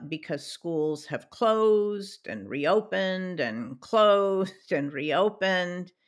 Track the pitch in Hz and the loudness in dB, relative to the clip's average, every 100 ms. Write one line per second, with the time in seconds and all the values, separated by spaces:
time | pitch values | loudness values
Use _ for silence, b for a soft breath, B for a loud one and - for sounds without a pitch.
0 | 147 156 - 147 - - 170 165 156 151 | -6 -10 -6 -8 -8 -10 -4 0 0 -2
1 | - 147 - - 226 220 220 214 208 208 | -6 -8 -8 -2 2 4 4 4 2 -4
2 | 196 - - 110 98 127 143 202 214 190 | -8 -12 -12 -10 -8 -2 2 2 0 -2
3 | 190 185 185 170 123 110 120 135 - 226 | -2 -2 -6 -4 -4 -4 -8 -12 -2 4
4 | 208 202 196 190 190 - - 160 143 143 | 6 6 4 2 -2 -6 -4 -2 -2 -4
5 | 151 147 208 208 190 185 180 180 180 _ | 0 2 2 0 0 0 -2 -6 -10 _